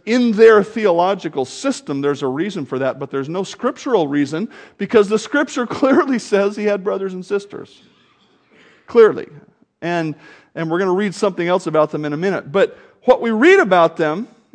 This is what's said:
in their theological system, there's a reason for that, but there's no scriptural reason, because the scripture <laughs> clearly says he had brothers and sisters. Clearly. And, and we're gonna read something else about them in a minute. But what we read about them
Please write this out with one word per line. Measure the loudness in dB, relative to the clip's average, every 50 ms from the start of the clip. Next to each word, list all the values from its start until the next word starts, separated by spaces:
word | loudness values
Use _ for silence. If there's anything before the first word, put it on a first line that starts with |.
| _
in | -2 0 0 2 0 4
their | 6 8 8 8 6 4
theological | 0 -4 -2 0 0 2 2 0 0 -2 -4 -6 -8 -6 -6 -6
system, | -6 -8 -6 -4 -4 -4 -4 -8 -8 -8 -4
there's | -2 -2 -2 -2 -4
a |
reason | -4 -4 -4 -6 -6 -6 -8 -8
for | -8 -6 -4
that, | -4 -4 -4 -6
but | -10 -8 -8
there's | -8 -8 -6
no | -8 -8 -8
scriptural | -8 -10 -6 -6 -6 -6 -6 -6 -2 0 0 0 0
reason, | 0 -2 -2 -2 -4 -6 -8 -8 -10 -18 -20 -20 _
because | _ -6 2 4 4 4 4
the | 2 -2
scripture | -2 -2 -2 -2 -2 -2 -2 -6 -6
<laughs> | -6
clearly | -2 0 2 2 4 2 2 2 -2 -4
says | -2 0 0 0 0 0 -2
he | -2 -2
had | -2 -2 -2 -2
brothers | -4 -4 -4 -6 -8 -8
and | -10 -8
sisters. | -6 -6 -6 -6 -8 -14 -18 -18 -18 _ _ _ _ _ _ _ _ _ _ _ _ _ _ _ _ _ _ _ _ _ _ _ 0
Clearly. | 6 6 6 6 6 0 -8 -12 -16 -20 -20 _ _ _ _ _ _ _
And, | -8 -6 -4 -4 -4 -4 -8 -10 -16 -20 -20 -20 _ _ _
and | -8 -6 -4
we're | -2 -2
gonna | 0 0 0
read | 0 -2 -2 -4
something | -2 -4 -4 -2 -2 -2
else | -2 -2 -2 -2 0
about | 0 0 0 0 -2
them | -6 -6
in | -6 -6
a |
minute. | -4 -4 -4 -4 -4 -6 -4
But | 0 0 0 0 -2 -10 -20 _ _ _ _
what | 2 2 2
we | 2 -2
read | 0 2 4 6 6 6
about | 4 4 4 4 4 2 2 -2
them | -2 -2 -2 -6 -8 -12 -16 _ _ _